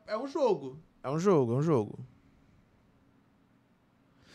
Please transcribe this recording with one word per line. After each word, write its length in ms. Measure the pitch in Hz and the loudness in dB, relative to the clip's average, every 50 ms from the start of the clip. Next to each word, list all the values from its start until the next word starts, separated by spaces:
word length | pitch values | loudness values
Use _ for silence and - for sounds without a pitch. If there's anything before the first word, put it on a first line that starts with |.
| _ - | _ -8
é 100 | 208 214 | -8 -6
um 80 | 262 | -6
jogo. 540 | 277 - 330 285 233 196 151 139 131 135 156 - _ _ _ | -6 -2 0 2 2 2 0 -2 -10 -12 -14 -20 _ _ _
É 80 | _ 127 | _ -4
um 80 | 139 | -4
jogo, 360 | 160 170 208 190 151 131 113 117 | 0 2 4 4 4 4 2 0
é 40 | 135 | 0
um 40 | 147 | 0
jogo. 420 | 170 160 123 104 104 - - 127 - - _ _ _ _ _ _ _ _ _ _ _ _ _ _ _ _ _ _ _ _ _ _ _ _ _ _ _ _ _ _ _ _ _ _ _ _ _ _ _ _ _ _ - | 2 2 0 0 -2 -8 -14 -18 -20 -20 _ _ _ _ _ _ _ _ _ _ _ _ _ _ _ _ _ _ _ _ _ _ _ _ _ _ _ _ _ _ _ _ _ _ _ _ _ _ _ _ _ _ -20